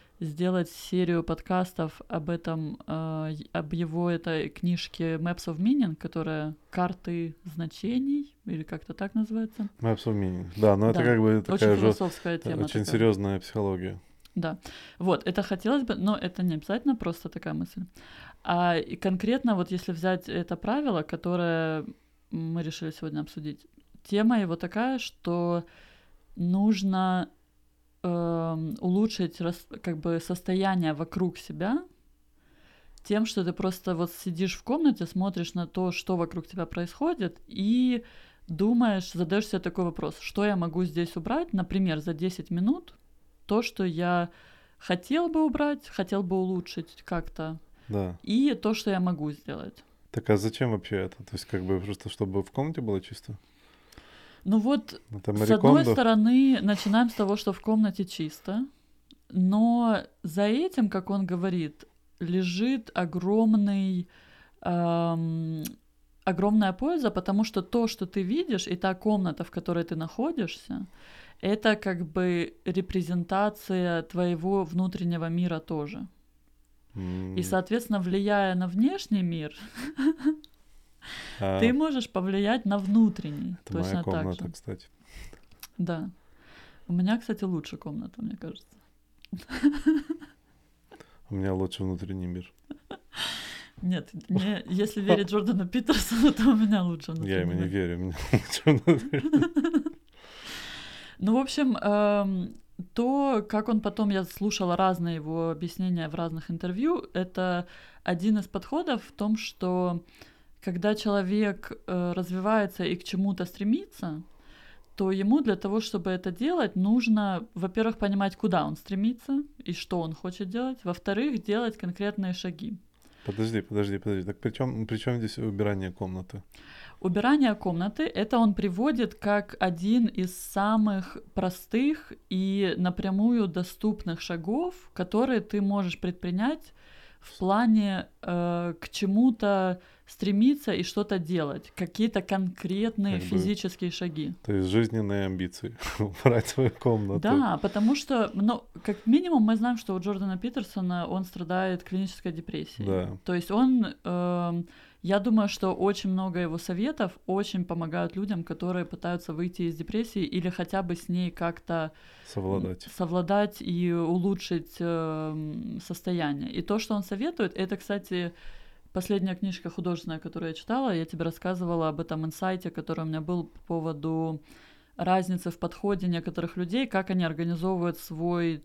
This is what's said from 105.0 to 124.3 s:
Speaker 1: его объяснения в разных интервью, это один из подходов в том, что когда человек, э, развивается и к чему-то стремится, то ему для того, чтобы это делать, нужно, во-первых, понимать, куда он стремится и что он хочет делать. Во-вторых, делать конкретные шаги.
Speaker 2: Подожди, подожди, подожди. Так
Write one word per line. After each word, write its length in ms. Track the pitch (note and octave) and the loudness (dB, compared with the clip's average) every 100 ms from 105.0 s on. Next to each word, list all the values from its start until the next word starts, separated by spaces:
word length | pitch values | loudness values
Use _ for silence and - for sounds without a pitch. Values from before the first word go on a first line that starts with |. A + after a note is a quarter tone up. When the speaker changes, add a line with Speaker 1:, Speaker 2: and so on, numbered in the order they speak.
| E3+ E3 | 0 -2
Speaker 1:
его 340 | D3+ E3 E3 | -4 -2 -2
объяснения 600 | D#3+ E3+ - F#3 F3 D#3+ | -2 -6 -4 -2 0 -2
в 60 | E3 | -4
разных 360 | E3+ E3 - | -4 -6 -6
интервью, 540 | E3+ F3+ F#3 D4+ F4+ - | -6 -4 -2 0 0 -2
это 520 | - F#3 - F#3 F3 F3+ - - - | -4 -4 -2 0 0 -4 -12 -20 -8
один 340 | - F3 G#3 G#3+ | -4 0 2 2
из 100 | F3+ | 0
подходов 560 | G3 - D4+ F4+ - | -8 -4 -4 -2 -4
в 80 | - | -4
том, 220 | - G#3 A3 | -4 0 0
что 680 | - - F3+ F3+ F3+ E3+ - - - _ - - - | -2 -4 -2 0 0 -2 -8 -20 -20 _ -20 -10 -6
когда 280 | F3 G#3 G#3+ | -2 0 0
человек, 760 | G#3+ G3+ F#3 G#3 G#3 F3+ - - - | 2 0 2 2 2 -2 -8 -12 -4
э, 240 | F3+ F3 | -2 0
развивается 680 | F3 F3 F3+ G3+ A3 G3 F#3+ | -2 -2 -2 2 2 2 -2
и 140 | E3+ F3 | -2 -2
к 60 | - | -2
чему-то 400 | F#3 G3 F#3 F3 | 0 0 0 -4
стремится, 760 | - G3+ D4+ G4+ - F3 D#3 - - - - - - - - | -2 0 0 -2 -8 -8 -8 -12 -20 -20 -20 -20 -20 -20 -4
то 140 | F#3+ | 0
ему 260 | F#3+ G3+ C#4+ | 2 4 4
для 160 | A#3+ F#3 | 4 0
того, 240 | F#3+ G#3+ | 0 -2
чтобы 300 | A3 G3 F#3 | -2 -4 -2
это 180 | F#3 F#3 | -2 -4
делать, 460 | F3 C#4 F4 A3+ F#3 | -2 0 2 0 2
нужно, 720 | G3 A#3+ A#3 G#3+ G3+ F3+ - F3 | 4 4 4 2 2 -2 -6 -6
во-первых, 420 | F#3 A3+ A3+ A3 | -4 0 -2 0
понимать, 380 | G3+ G3 G3 - | -2 0 -2 0
куда 300 | A3 F3 D3 | 0 2 0
он 100 | D#3 | -6
стремится 680 | - G3 A3 A#3+ - C#4 C#4+ - - | -6 0 0 -2 -4 -4 -4 -10 -8
и 40 | |
что 300 | F3 - F3+ | -8 -4 -4
он 120 | D#3+ | -4
хочет 360 | D#3 F3+ F3+ F#3+ | -6 -10 -8 -6
делать. 300 | A3+ C4 B3+ | -4 -4 -4
Во-вторых, 580 | F3+ E3+ - G3 D4 A#3+ | -6 -4 -2 0 0 -2
делать 360 | - G#3+ A#3 A3 | 0 0 0 -4
конкретные 560 | F3+ F3+ G3+ G#3 F#3 | -8 -4 -4 -2 -4
шаги. 420 | F3+ F3+ D#3 A3 G3 - _ - - - | -4 -6 -8 -8 -10 -14 _ -20 -12 -8
Speaker 2:
Подожди, 360 | G2+ A2 A2 | -2 0 0
подожди, 360 | - G#2 G2+ G2 | 0 -2 0 -2
подожди. 280 | G#2+ G2 | -2 -2
Так 140 | F#2 | -2